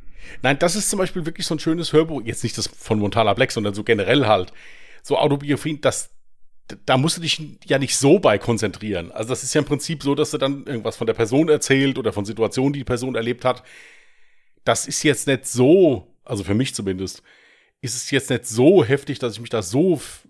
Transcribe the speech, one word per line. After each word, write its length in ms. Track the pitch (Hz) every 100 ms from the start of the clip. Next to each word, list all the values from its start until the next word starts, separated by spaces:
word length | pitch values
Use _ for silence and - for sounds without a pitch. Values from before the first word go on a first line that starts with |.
| - - - -
Nein, 180 | 127 139
das 160 | 170 208
ist 140 | 196
zum 80 | 202
Beispiel 260 | 185 190 160
wirklich 200 | - -
so 80 | 160
ein 40 |
schönes 340 | - 160 160
Hörbuch, 280 | 151 160 143
jetzt 200 | 107 -
nicht 140 | 117 -
das 100 | -
von 320 | - - 107
Montana 340 | 101 113 110
Black, 180 | 98 131
sondern 220 | - 104
so 100 | 101
generell 420 | 104 113 98 139 113
halt, 240 | 104 92 - - - - -
so 140 | - 135
Autobiografien, 600 | 147 139 143 135 151 190
das, 280 | 131 - - - - - - - - - -
da 120 | 131
musst 200 | 151 170
du 40 |
dich 200 | 160 - 151 - -
ja 120 | 139
nicht 160 | 139 -
so 220 | 139 190
bei 180 | 139 104
konzentrieren. 720 | - 113 104 - 107 92 85
Also 180 | - 110
das 140 | 127
ist 100 | 127
ja 80 | 151
im 40 | 139
Prinzip 360 | 143 - 160
so, 120 | 139 143
dass 180 | 147
er 60 | 151
dann 260 | 139 143 -
irgendwas 320 | 127 107 -
von 100 | 113
der 60 |
Person 340 | 113 110 131 160
erzählt 480 | 151 - 135 139 131
oder 140 | 110
von 120 | 104 101
Situationen, 480 | 110 110 - 135
die 60 | 143
die 40 | 131
Person 300 | 123 127 120
erlebt 300 | 113 120 127
hat. 180 | 123 - - - - - _ - _ _ _
Das 240 | - 117 -
ist 160 | -
jetzt 240 | 156 123 -
nicht 180 | 131 -
so, 680 | 117 123 175 170 117 - _ -
also 180 | 107
für 120 | 95 104
mich 200 | 131 -
zumindest, 480 | 98 92 95 - _ _ _ _ _ _
ist 140 | 120 127
es 160 | -
jetzt 180 | 139 -
nicht 160 | 123 -
so 360 | 107 139 190
heftig, 360 | 113 139 - 135
dass 140 | 123
ich 60 | 104
mich 100 | 117
da 100 | 117
so 320 | 90 120 185 151
f-, 320 | - - _